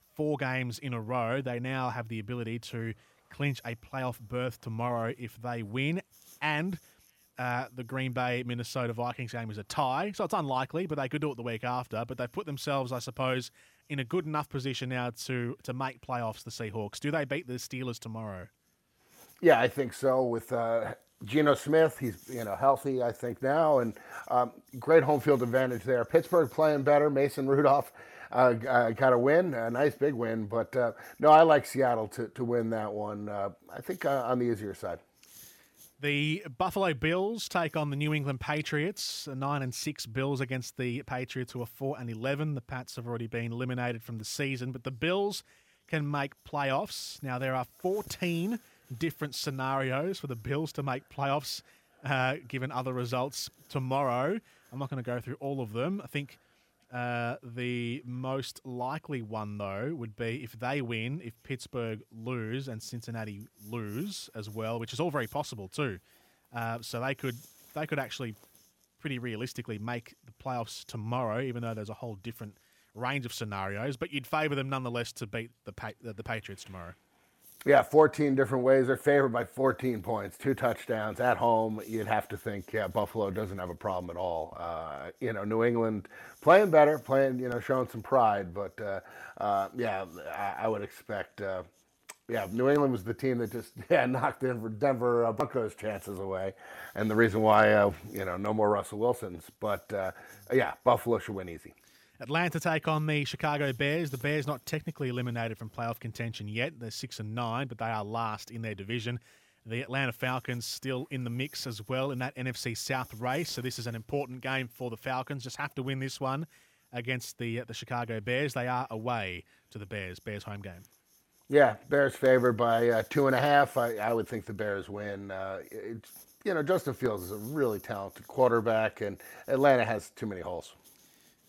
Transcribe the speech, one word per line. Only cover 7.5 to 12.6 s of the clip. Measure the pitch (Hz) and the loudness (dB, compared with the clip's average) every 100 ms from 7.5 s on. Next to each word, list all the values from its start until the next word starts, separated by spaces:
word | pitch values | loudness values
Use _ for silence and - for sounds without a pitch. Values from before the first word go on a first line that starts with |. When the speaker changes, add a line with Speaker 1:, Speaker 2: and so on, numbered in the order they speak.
| 120 127 | -2 -4
Speaker 1:
the | 123 | -10
Green | 120 131 131 | -8 -4 -4
Bay | 123 123 123 120 | -2 0 -2 -2
Minnesota | 120 117 135 120 | -6 -6 -4 -4
Vikings | 113 120 117 117 | -2 -4 -6 -8
game | 120 113 | -8 -8
is | 104 | -8
a | |
tie, | 101 - 135 135 202 | -6 -2 0 0 -2
so | 196 | -2
it's | 196 | -2
unlikely, | 202 147 127 131 160 180 | 0 0 0 -2 -4 -4
but | 147 | -4
they | 131 | -2
could | 147 | -2
do | 151 | -4
it | 123 | -4
the | |
week | 120 110 | -6 -4
after. | 123 127 123 110 120 | -4 -4 -4 -6 -6
But | 123 | -6
they've | 123 | -6
put | - | -6
themselves, | 151 143 | -8 -6